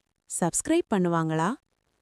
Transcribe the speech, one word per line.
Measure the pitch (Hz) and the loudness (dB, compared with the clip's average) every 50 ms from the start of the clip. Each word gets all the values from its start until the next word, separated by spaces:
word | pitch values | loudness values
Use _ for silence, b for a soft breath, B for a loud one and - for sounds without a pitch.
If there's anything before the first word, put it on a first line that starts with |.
| _ _ _ _ _ - - - | _ _ _ _ _ -10 -6 -2
சப்ஸ்கிரைப் | 180 165 - - - - 320 339 - - 226 | -2 -2 -2 -2 0 0 0 0 0 0 0
பண்ணுவாங்களா?" | 190 180 175 170 165 160 160 160 160 160 190 262 - _ _ _ _ _ _ _ _ | 0 2 2 2 0 0 0 0 0 0 0 -2 -6 _ _ _ _ _ _ _ _